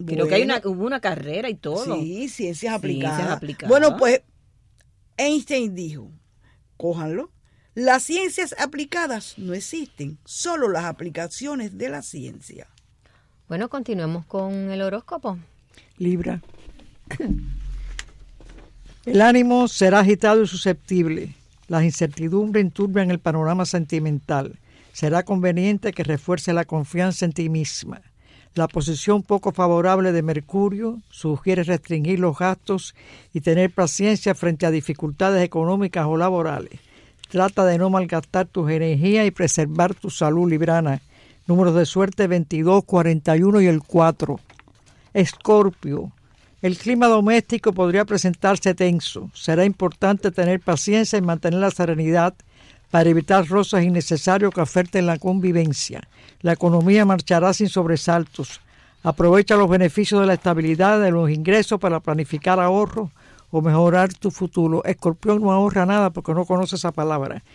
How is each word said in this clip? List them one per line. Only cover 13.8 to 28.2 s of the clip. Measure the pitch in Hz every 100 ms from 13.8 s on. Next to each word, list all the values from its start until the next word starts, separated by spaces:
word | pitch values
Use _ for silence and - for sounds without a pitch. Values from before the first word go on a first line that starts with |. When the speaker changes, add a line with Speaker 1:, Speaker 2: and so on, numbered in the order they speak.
| 247 202 160 170 165
Speaker 3:
con | 196 190 196 196
el | 190
horóscopo. | 190 196 - 339 262 180 165 _ _ _ _ _
Speaker 4:
Libra. | 175 180 170 175 - - - - - - - - - - - - - - - - - - - - - - - - - - -
El | 202
ánimo | 220 247 247 247 247
será | - 190 196
agitado | 196 202 214 214
y | 214
susceptible. | 180 196 180 - 180 165 160 - 143 _ _ -
Las | 165
incertidumbres | 165 147 165 147 165 185 214 214
enturbian | 190 - 202 190 185
el | 175
panorama | 170 160 156 180 180
sentimental. | 185 156 165 156 147 - 147 135 - _ _ _
Será | - 156 170
conveniente | 185 196 180 175 190 202 214
que | -
refuerce | 151 151 - 175 -
la | 170 170
confianza | 160 143 170 185 170 175
en |
ti | 151 165
misma. | 160 147 - 175 - _ _